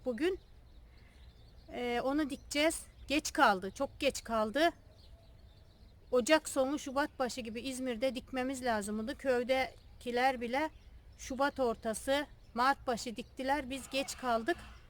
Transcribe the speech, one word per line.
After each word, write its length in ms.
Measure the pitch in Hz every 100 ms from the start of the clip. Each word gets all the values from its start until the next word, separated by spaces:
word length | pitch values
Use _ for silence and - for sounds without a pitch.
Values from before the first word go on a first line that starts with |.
bugün. 340 | 254 226 339 381 - - - - - - - - - - - - -
Ee, 280 | 240 247 240
onu 260 | 262 294 285
dikeceğiz. 500 | 277 - 294 320 - - - -
Geç 240 | 294 -
kaldı. 380 | - 254 190 190
Çok 300 | - 277 -
geç 240 | 277 -
kaldı. 460 | - 226 214 262 330 - - - - - - - - - - - - - -
Ocak 380 | 247 233 311 -
sonu, 300 | 285 262 302
Şubat 400 | 277 262 302 -
başı 220 | 247 -
gibi 200 | 233 226
İzmir'de 540 | 262 254 254 226 269
dikmemiz 500 | 226 - 262 254 262
lazımdı. 540 | 247 220 202 214 220 294
Köydekiler 1200 | 269 240 247 262 247 - - - 247 240 262 247
bile 300 | 233 262 311 - - - - -
Şubat 420 | - 254 285 269
ortası, 640 | 240 220 226 208 - 285 294 - -
Mart 320 | 233 262 269 -
başı 300 | 226 247 220
diktiler. 540 | - - 262 294 254
Biz 200 | 269 240
geç 260 | 269 269 -
kaldık. 400 | 254 226 226 - - -